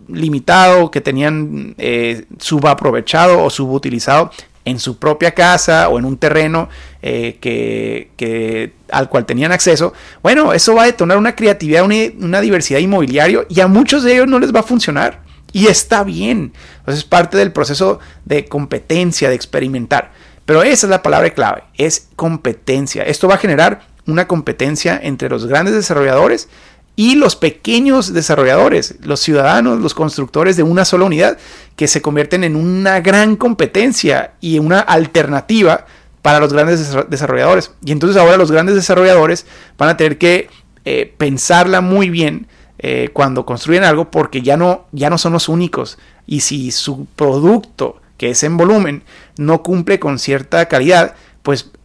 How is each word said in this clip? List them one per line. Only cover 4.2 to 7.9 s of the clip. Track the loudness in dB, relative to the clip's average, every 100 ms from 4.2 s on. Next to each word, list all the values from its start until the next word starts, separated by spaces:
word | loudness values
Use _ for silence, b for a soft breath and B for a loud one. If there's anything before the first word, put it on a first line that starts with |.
| 0 B B _ -10
en | -8
su | -8 -4
propia | -4 0 -2
casa | 2 2 2 2 2 2
o | 0
en | -4
un | -2
terreno, | 0 0 0 -2 -6 B B B
eh, | -8 -6 -6 -8
que, | -6 -4 -4 -6 -6